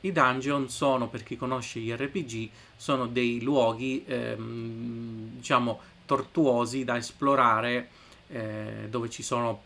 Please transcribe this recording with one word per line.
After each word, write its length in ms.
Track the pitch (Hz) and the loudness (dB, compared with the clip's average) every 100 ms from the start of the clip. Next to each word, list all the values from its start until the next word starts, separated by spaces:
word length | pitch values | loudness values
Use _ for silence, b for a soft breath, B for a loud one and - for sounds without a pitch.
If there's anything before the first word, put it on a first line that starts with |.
I 120 | 185 | 0
dungeon 560 | 165 131 127 135 143 131 | 4 4 4 0 -2 -2
sono, 400 | - 143 131 117 | 0 2 2 0
per 160 | 120 | -6
chi 120 | 110 117 | -10 -6
conosce 440 | 127 127 117 120 | -4 -4 -4 -6
gli 120 | 113 | -6
R 160 | 117 139 | -4 -4
P 160 | 160 | -4
G, 240 | 135 113 113 B B B | -4 -6 -8 B B B
sono 300 | - 139 123 | -2 -2 0
dei 360 | 120 123 120 | 2 2 0
luoghi, 600 | 120 143 117 113 131 131 - | 2 4 4 2 -2 -4 -4
ehm, 1200 | 123 117 113 113 117 117 113 120 117 117 113 110 | -4 -4 -6 -6 -6 -8 -6 -8 -8 -8 -10 -10
diciamo, 460 | 123 - 131 120 110 B B - | -12 2 2 2 -2 B B -2
tortuosi 800 | 143 - - 147 120 117 131 | -2 0 4 4 6 2 -2
da 120 | 123 120 | 0 -2
esplorare, 920 | 117 - 143 135 123 110 117 120 120 B B B - | -4 0 4 6 6 6 2 0 -4 B B B -12
eh, 580 | 135 110 107 107 110 107 | -8 -6 -6 -6 -8 -6
dove 220 | 120 117 | -4 -4
ci 140 | - | -6
sono 380 | 117 123 117 107 | -2 0 0 -2